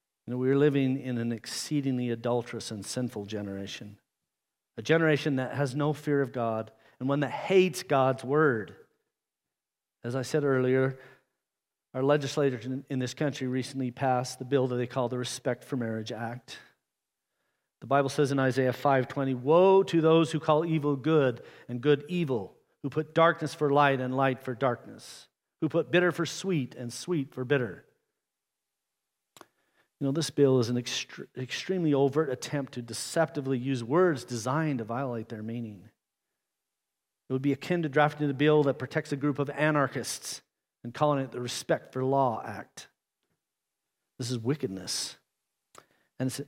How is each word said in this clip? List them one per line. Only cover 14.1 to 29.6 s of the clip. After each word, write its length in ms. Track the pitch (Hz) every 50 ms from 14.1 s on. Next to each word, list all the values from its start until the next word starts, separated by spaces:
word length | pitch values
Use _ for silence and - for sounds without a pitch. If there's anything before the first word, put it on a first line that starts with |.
| 127 123 127 131 - -
the 60 | 135
bill 240 | 123 139 135 127 131
that 80 | 123
they 100 | 123 123
call 220 | 117 - 135 123 117
the 80 | 127
Respect 480 | 123 123 - - - - 131 120 - -
for 140 | - 143 131
Marriage 340 | 120 113 110 110 110 110 117
Act. 460 | 107 117 113 123 131 - - - - - - _ _ _ _ _ _ _ _ _ _ _ _ _ _ _ _ _ _ _ _ _ _
The 60 | -
Bible 240 | 117 135 143 139 131
says 220 | - - 147 131 139
in 60 | 139
Isaiah 360 | 131 131 123 135 131 127 123
five 340 | - - 147 139 131 127 -
twenty, 240 | - 147 139 135 131
"Woe 500 | 123 123 139 160 175 185 196 190 196 196
to 180 | 190 - 165 156
those 280 | 160 160 165 165 156
who 100 | - 160
call 260 | - - 156 151 170
evil 280 | 170 160 156 143 147 143
good 480 | 135 120 156 160 151 139 127 117 113 - - - - - -
and 100 | 123 120
good 240 | 120 147 147 139 147
evil, 480 | - 180 180 170 139 131 110 95 - - _ _ _ _ _ -
who 80 | 139
put 240 | 127 156 160 156 -
darkness 400 | 165 165 170 160 - 160 143 -
for 180 | - 156 143 139
light 260 | 143 147 139 139 123
and 160 | 127 127 127
light 280 | 131 135 131 127 - -
for 120 | - 123
darkness, 720 | 110 143 127 120 - - 104 110 - - - - - - _ _ _ _ _ _ _ 165
who 80 | 156
put 200 | - 170 160 -
bitter 220 | 131 180 180 175 156
for 140 | - 165
sweet 480 | 143 - - - 196 185 151 127 120 -
and 180 | - 123 117 113
sweet 400 | - - 175 180 151 135 135 -
for 140 | 131 131
bitter." 400 | 123 147 139 123 104 87 - - _ _ _ _ _ _ _ _ _ _ _ _ _ _ _ _ _ _ _ _ _ _ _ _ _ _ _ _ _ _ - - _ _ _